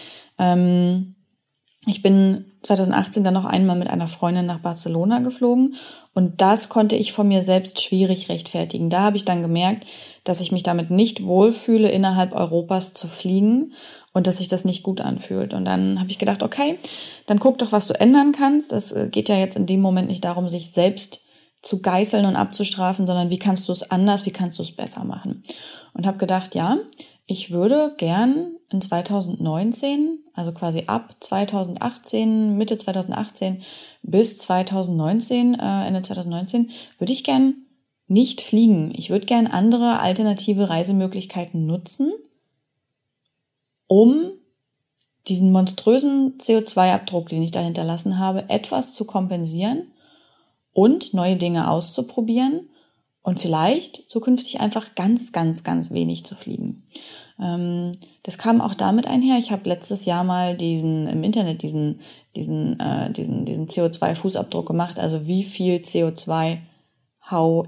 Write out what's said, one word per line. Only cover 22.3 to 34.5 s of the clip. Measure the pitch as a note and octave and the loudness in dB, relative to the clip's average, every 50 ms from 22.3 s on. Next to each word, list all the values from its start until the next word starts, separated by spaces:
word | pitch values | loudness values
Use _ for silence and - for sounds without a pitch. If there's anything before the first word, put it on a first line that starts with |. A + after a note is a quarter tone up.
| F#3 | 2
abzustrafen, | - - - - - G#3 - - G3 F#3 F3+ F#3+ F#3+ F#3+ | 0 -2 -4 -4 -4 -4 -4 -2 -2 -2 -2 0 0 0
sondern | F3+ F3+ F3+ F3 F3 | 0 0 0 0 0
wie | F#3 F#3 | -2 0
kannst | - G3+ F#3 F#3+ - - | 0 0 0 0 -2 -4
du | F3+ | -6
es | F3+ - - | -6 -4 -2
anders, | F#3 F#3 G3 G#3 G3+ G3 G3 | 0 2 4 4 2 2 0
wie | G3 | -6
kannst | F#3 - F#3 F3 E3 - | -4 -4 -4 -4 -4 -6
du | E3+ | -8
es | E3 | -10
besser | E3+ - - - - - - | -10 -10 -10 -10 -10 -10 -10
machen? | - - - - - - - - - - - - - - - - - _ | -10 -10 -8 -8 -8 -10 -10 -12 -16 -18 -18 -18 -20 -20 -20 -20 -14 _
Und | - F3 G3 | -4 -2 -2
habe | F#3+ G3 | -2 -2
gedacht, | G3 F3+ F#3 F#3 F#3 - - | -2 0 0 -2 -2 -4 -4
ja, | E3+ E3 F#3 B3+ F#4+ A4 - - - - - _ _ _ - | -2 0 0 0 0 -2 -6 -14 -20 -20 -20 _ _ _ -8
ich | F#3+ - - - | -8 -8 -6 -4
würde | F3 F3 F3+ A3 C#4 D4+ D4+ D4 D4 - | -2 0 2 4 4 2 2 0 -2 -4
gern | E3+ E3 E3+ G3 A#3 B3+ C#4 D#4+ F4 E4+ - - _ _ | -2 0 2 2 2 2 2 0 -2 -6 -10 -16 _ _
in | - F#3+ | -6 -6
zweitausendneunzehn, | F#3 - - F3 F3 - G3+ G3+ F#3 F3 F#3 - E3 D#3+ D#3 E3 G3 A3+ A#3 - C#4 C#4 C#4+ D4 D4+ D#4+ E4 D#4 - _ _ | -4 -2 -4 -4 -2 -2 -4 -4 -2 -4 -6 -4 -4 -4 -2 -2 -2 -2 -2 -2 -2 -2 0 0 0 -2 -4 -6 -12 _ _
also | F#3+ E3+ E3+ | -8 -8 -8
quasi | E3+ - F3+ E3+ E3 E3 E3 F#3 | -6 -4 -4 -4 -4 -4 -4 -4
ab | G#3+ A#3 A3+ - - _ | -4 -4 -6 -10 -16 _
zweitausendachtzehn, | - - G3 G3 G3+ G3+ G#3 G3 F#3 F3 F3 - - B3 A#3+ - - - - A3 A3 A3 A3 A3 A3 G#3+ G3+ G3+ | -8 -4 -2 -2 -2 -2 -2 -4 -4 -6 -6 -6 -6 -6 -6 -8 -8 -4 -2 0 0 2 2 2 2 2 0 0
Mitte | A3 G#3+ A3+ A3 | 0 -2 -4 -4
zweitausendachtzehn | - G3 F#3 F#3+ F3+ F3+ - - G#3+ G#3+ - - F#3+ F#3+ F#3 F#3 F#3+ - - - - - - _ - | -4 -4 -4 -4 -4 -4 -6 -6 -6 -8 -8 -6 -6 -6 -6 -8 -10 -18 -20 -20 -20 -20 -20 _ -8
bis | - E3 G3 A3+ A3 - - | 0 2 4 4 2 0 -6
zweitausendneunzehn, | - - | -2 0